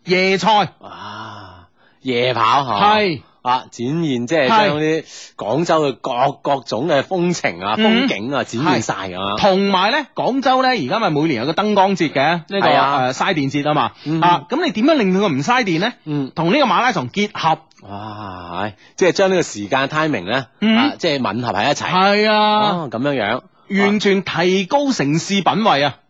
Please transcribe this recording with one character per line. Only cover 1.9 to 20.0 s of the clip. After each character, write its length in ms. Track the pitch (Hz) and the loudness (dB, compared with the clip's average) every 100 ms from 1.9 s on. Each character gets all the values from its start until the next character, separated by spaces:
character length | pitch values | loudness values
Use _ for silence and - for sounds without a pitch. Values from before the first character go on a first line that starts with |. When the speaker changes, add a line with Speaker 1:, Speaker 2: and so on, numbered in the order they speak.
| _ | _
Speaker 2:
夜 340 | 131 120 127 117 | -4 0 0 2
跑 280 | 113 135 | 4 2
嚇。 80 | 135 104 202 214 | 2 2 4 4
Speaker 1:
係。 260 | 202 127 - _ | 0 -4 -10 _
Speaker 2:
啊， 240 | 123 123 - | -2 -2 -4
展 160 | - 120 | -8 -4
現 400 | 165 160 123 120 | -2 -2 -2 0
即 80 | 165 | 0
係 120 | 127 | 2
將 320 | 226 202 147 | 4 2 0
啲 220 | 156 160 | -2 -2
Speaker 1:
係。 40 | - - - - | -6 -18 -18 -8
Speaker 2:
廣 300 | 101 135 170 | -4 -2 2
州 240 | 160 143 | 2 0
嘅 40 | |
各， 380 | 117 135 123 139 - - 139 | -4 -4 0 -2 -2 -4 -4
各 40 | |
種 260 | - 110 165 | -4 -4 0
嘅 140 | 139 | 0
風 320 | 127 185 175 | 0 0 0
情 260 | 170 127 87 | 0 -4 -4
啊、 140 | 98 110 | -4 2
Speaker 1:
嗯。 320 | 220 226 262 | 2 2 0
Speaker 2:
風 0 | |
景 240 | 101 117 | -2 -4
啊， 120 | 135 | -4
展 200 | 110 117 | -4 -2
現 180 | 165 175 | 0 0
晒 100 | 110 101 95 | -2 -6 -8
㗎 80 | 90 | -6
嘛。 140 | 98 | -6
Speaker 1:
係。 60 | 104 | 0
同 200 | 202 190 | 2 2
埋 300 | 196 185 202 | 2 2 0
呢， 60 | 294 262 | -2 -4
廣 300 | - 160 269 | -4 -2 0
州 180 | 262 262 | 2 2
呢， 80 | 262 | 2
而 180 | 240 127 | 0 -2
家 120 | 208 | -2
咪 100 | 202 | 0
每 120 | 147 | 0
年 220 | 160 113 | 0 0
有 80 | 135 | -2
個 20 | |
燈 200 | 180 208 | -2 2
光 220 | 202 196 190 | 4 2 2
節 160 | 156 | 0
嘅， 100 | 139 147 170 | 0 0 0
呢 80 | - | -4
個， 80 | 196 | -2
Speaker 2:
係 160 | 160 135 | 2 2
啊。 220 | 135 139 | 2 0
Speaker 1:
呃， 160 | 127 | 0
嘥 200 | 127 180 | -2 -2
電 180 | 165 139 | -2 -2
節 120 | 147 | -2
吖 100 | 147 | 0
嘛。 200 | 151 117 - 147 | 0 0 -4 -4
Speaker 2:
嗯。 160 | 160 | 0
Speaker 1:
啊， 240 | 175 170 139 | 2 2 0
噉 160 | 269 | -4
你 80 | 339 | -2
點 140 | 214 277 | 0 2
樣 80 | |
令 260 | 302 196 185 | 4 2 2
佢 60 | 208 | 2
唔 140 | 135 | 0
嘥 220 | 185 254 | 0 0
電 160 | 196 160 | 0 0
呢？ 120 | 220 - 156 | -2 -6 -6
Speaker 2:
嗯。 260 | 147 131 - | -4 -4 -2
Speaker 1:
同 180 | 165 | 0
呢 60 | 277 | 2
個 60 | 247 | 2
馬 140 | 175 | 2
拉 80 | 240 | 0
松 180 | 180 123 | -2 -4
結 220 | 196 208 | -4 -4
合。 240 | - 160 160 _ _ 98 | -2 -2 -2 _ _ -16
Speaker 2:
哇， 760 | 101 110 104 101 90 87 87 107 | -14 -12 -12 -14 -14 -10 -6 -6
係， 60 | - - - | -8 -12 0
即 100 | 180 | 2
係 40 | |
將 180 | 160 190 | 2 2
呢 40 | 185 | 2
個 40 | |
時 240 | 143 104 101 | -2 -6 -4
間 220 | 131 135 | -2 -2
timing 440 | 156 | -2